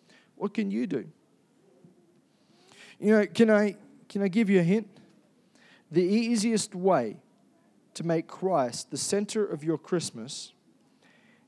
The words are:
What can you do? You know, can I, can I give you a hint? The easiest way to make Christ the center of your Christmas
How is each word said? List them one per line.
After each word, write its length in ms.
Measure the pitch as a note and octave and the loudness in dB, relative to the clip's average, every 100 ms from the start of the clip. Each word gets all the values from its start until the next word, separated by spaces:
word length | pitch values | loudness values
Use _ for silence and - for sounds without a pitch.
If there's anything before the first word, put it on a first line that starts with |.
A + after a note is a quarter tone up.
| _ _ _ - | _ _ _ -8
What 180 | G#3 | -6
can 180 | A3 G3+ | -4 -4
you 160 | G#3 A#3 | -4 -4
do? 180 | C#3 D#3 - _ _ _ _ _ _ - _ _ _ _ _ _ _ _ - - - | -6 -8 -18 _ _ _ _ _ _ -20 _ _ _ _ _ _ _ _ -20 -20 -2
You 140 | G3+ | 2
know, 140 | G#3+ F#3 | 4 4
can 240 | E3 A3+ | 2 4
I, 260 | G#3 G#3 F3+ - _ - | 6 2 -2 -14 _ -10
can 140 | G3+ | -4
I 80 | G3 | -2
give 200 | F#3+ G3 | 0 4
you 120 | F#3+ | 4
a 20 | |
hint? 240 | E3 G#3+ G#3+ - - _ _ _ _ _ _ _ - | 4 0 -2 -14 -20 _ _ _ _ _ _ _ -4
The 100 | D#3 | 0
easiest 720 | F3+ G#3+ A#3 A#3 A3+ A3 - | 2 2 2 0 0 -2 -4
way 440 | F3+ F#3+ D#3+ A2+ - _ _ _ _ _ _ _ - | -2 2 2 0 -8 _ _ _ _ _ _ _ -8
to 100 | E3+ | -2
make 220 | E3 - | -2 -4
Christ 640 | - F#3+ E3 B2 A#2 - | -6 -2 0 -2 -6 -10
the 80 | C#3 | -8
center 480 | - G3+ G#3 A3 G3+ | -4 -2 -2 -4 -4
of 200 | D#3+ D#3 | -4 -4
your 120 | E3 | -6
Christmas 760 | - F3 - A#2 A2+ - - _ _ _ _ _ _ _ _ _ | -4 -6 -6 -10 -14 -14 -16 _ _ _ _ _ _ _ _ _